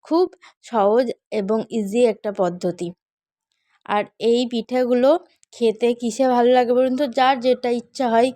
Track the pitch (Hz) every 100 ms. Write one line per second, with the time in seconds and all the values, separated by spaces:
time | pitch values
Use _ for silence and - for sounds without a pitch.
0 | - 320 359 - - _ - 226 196 226
1 | 240 - _ 214 190 220 - 233 196 226
2 | 240 208 214 202 180 175 180 175 175 -
3 | _ _ _ _ _ _ _ _ - 208
4 | 208 _ 226 240 247 233 220 254 247 247
5 | 262 339 - _ _ - 226 220 240 240
6 | 240 214 262 247 240 254 240 247 262 254
7 | 294 233 254 269 247 247 240 240 - -
8 | 254 226 262